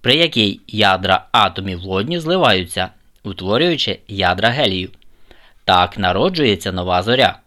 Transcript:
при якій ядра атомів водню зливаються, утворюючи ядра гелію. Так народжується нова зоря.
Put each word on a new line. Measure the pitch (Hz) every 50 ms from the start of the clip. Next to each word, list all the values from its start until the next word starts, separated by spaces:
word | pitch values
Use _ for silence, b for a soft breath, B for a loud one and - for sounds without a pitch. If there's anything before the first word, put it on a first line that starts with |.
при | _ 123 127
якій | 156 170 160 - 120 110 101 98 - _
ядра | - - 107 104 98 95 92 92 95 95 - - - _
атомів | 117 107 92 90 - 95 98 92 87
водню | 87 95 95 95 104 131 175 175
зливаються, | 156 156 175 190 170 123 104 92 87 87 - - 90 - _ _ _ _ _ _ _
утворюючи | 101 98 - 92 95 101 123 160 180 170 135 - - 95 - _ _
ядра | 104 98 95 87 90 90 101 113
гелію. | 120 139 147 110 95 92 90 92 - - _ b b b b b b b b b b b _
Так | - 95 90 90 92 - -
народжується | 98 90 90 95 127 185 185 165 147 123 104 92 - 101 90
нова | 90 90 90 90 90 92
зоря. | 107 120 131 131 95 90 - _